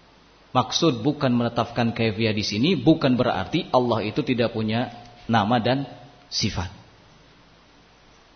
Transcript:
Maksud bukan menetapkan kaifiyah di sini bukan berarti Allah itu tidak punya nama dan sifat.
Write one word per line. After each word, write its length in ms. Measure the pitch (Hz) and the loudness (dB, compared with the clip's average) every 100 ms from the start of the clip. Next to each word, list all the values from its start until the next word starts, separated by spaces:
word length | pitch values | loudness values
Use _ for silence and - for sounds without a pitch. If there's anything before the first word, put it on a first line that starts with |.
| _ _ _ _ _ 123 | _ _ _ _ _ -2
Maksud 480 | - - 165 120 127 | 0 2 2 2 -2
bukan 240 | 147 131 120 | 0 0 2
menetapkan 580 | 117 120 113 - 117 | 0 -2 -4 0 -2
kaifiyah 400 | 113 113 104 113 | 0 0 2 0
di 80 | 107 | 0
sini 280 | 101 104 147 | -2 0 2
bukan 400 | 175 123 160 139 | 2 4 4 4
berarti 560 | 120 120 - 95 165 175 | 2 2 0 -2 -4 0
Allah 320 | 127 123 110 | 0 2 0
itu 240 | 101 123 135 | -2 -4 -2
tidak 320 | 120 113 110 | 0 0 -2
punya 320 | 107 110 123 - - - - | -2 -2 -4 -10 -20 -20 -2
nama 320 | 113 101 120 | 0 2 2
dan 240 | 113 135 139 - - - - | 2 0 -4 -12 -20 -20 -10
sifat. 400 | - 107 - 92 - - - - - - - - - - - _ _ - - _ | -4 -4 -4 -8 -12 -20 -20 -20 -20 -20 -20 -20 -20 -20 -20 _ _ -20 -20 _